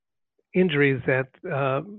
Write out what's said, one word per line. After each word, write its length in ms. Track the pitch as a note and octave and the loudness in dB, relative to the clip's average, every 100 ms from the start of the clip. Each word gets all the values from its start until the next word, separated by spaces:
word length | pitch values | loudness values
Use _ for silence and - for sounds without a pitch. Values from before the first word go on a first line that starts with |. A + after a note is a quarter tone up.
| _ _ _ _ _ | _ _ _ _ _
injuries 460 | F3+ F#3 D3 C#3+ C3 C3+ | 0 2 4 2 2 0
that, 220 | C3 C3 _ F3 | 0 -2 _ -8
uh, 320 | C#3 C#3 C3+ F#3+ | -4 -2 -2 -6